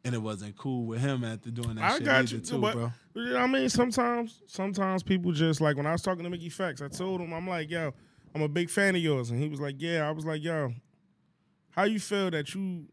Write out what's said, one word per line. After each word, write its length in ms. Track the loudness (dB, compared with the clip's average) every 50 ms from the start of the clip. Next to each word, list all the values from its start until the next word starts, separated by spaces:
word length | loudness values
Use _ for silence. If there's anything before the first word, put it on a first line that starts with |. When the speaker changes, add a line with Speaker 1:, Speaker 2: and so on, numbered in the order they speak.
| -2
Speaker 1:
and 100 | -2 -2
it 40 | -2
wasn't 320 | -2 -4 -6 -6 -8 -12 -12
cool 280 | -8 -6 -4 -4 -2 -4
with 140 | -4 -2 0
him 240 | 0 0 0 0 -2
after 260 | -4 -6 -8 -8 -8
doing 240 | -6 -4 -4 -4 -2
that 80 | 0 0
Speaker 2:
I 100 | 0 2
Speaker 1:
shit 80 | 2 2
Speaker 2:
got 180 | 4 4 4
Speaker 1:
either 140 | 4 2 -2
Speaker 2:
you, 40 | -6
Speaker 1:
too, 180 | -4 -2 0 2
Speaker 2:
but, 140 | 2 2 0
Speaker 1:
bro. 180 | 0 -2 -4 -6 -8 _ _ _
Speaker 2:
you 100 | -6 -4
know 80 | 0
what 100 | 2 2
I 40 | 2 4
mean? 200 | 4 2 2 2
Sometimes, 720 | 4 4 2 4 4 2 2 2 2 0 -2 -4 -8 -18 -20
sometimes 560 | -14 -6 -4 -4 -2 0 0 0 2 2 0
people 300 | 2 2 2 2 4 2
just, 280 | 2 4 4 4 4 4
like, 160 | 4 2 2
when 80 | 2 0
I 60 | 0
was 120 | 0 0
talking 200 | 0 -2 -2 -2
to 80 | -4 -8
Mickey 180 | -8 -8 -8 -10
Facts, 320 | -6 -4 -4 -4 -4 -6
I 60 | -10
told 340 | -10 -6 -4 -4 -2 -2 -4
him, 120 | -4 -6
I'm 160 | -6 -6 -4 -4
like, 200 | -4 -4 -4 -4
"Yo, 240 | -2 -2 -2 -4 -4 -8 -20 _ _ -20 -20 -8 0
I'm 60 | 0
a 60 | 0 2
big 220 | 2 0 0 2
fan 240 | 2 4 4 6 4
of 80 | 4
yours." 280 | 4 4 2 2 2 0
And 120 | 0 0
he 60 | 0 -2
was 100 | -2 -4
like, 160 | -6 -6 -6 -4
"Yeah." 280 | -4 -2 0 0 0
I 60 | 0
was 120 | -2 -2 -4
like, 200 | -4 -4 -4 -4
"Yo, 280 | -2 -2 0 -2 -2 -4 -6 _ _ _ _ _ _ _ _ _ _ _ _ _ _ _ _ _ _
how 120 | 0 2
you 160 | 2 2 2 0
feel 320 | -2 -2 0 0 2 2
that 240 | 0 -2 -4 -4 -4
you 320 | -4 -4 -4 -4 -6 -10 -14